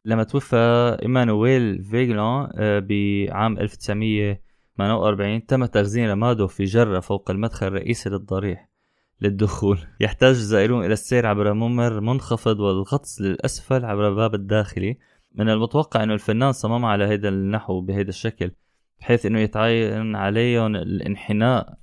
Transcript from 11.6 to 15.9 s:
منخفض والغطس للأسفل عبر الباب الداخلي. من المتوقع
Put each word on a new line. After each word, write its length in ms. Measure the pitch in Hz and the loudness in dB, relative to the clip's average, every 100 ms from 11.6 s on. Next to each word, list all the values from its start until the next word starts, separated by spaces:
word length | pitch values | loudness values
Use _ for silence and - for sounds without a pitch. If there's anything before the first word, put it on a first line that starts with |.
| 117 120 120 110 | 0 0 0 0
منخفض 600 | 110 131 - 113 117 104 | -2 -2 -2 -2 0 2
والغطس 600 | 101 95 98 143 - - | 2 0 -2 -4 -4 -4
للأسفل 640 | 98 90 - - - 131 123 | -4 -2 -4 -6 -2 -2 0
عبر 240 | 101 104 | 0 0
الباب 260 | 101 113 104 | 2 0 -2
الداخلي. 640 | 98 107 101 101 98 127 _ _ _ - | 0 0 0 -4 -4 -6 _ _ _ -2
من 140 | 110 | 0
المتوقع 540 | 110 117 147 135 | 0 0 0 0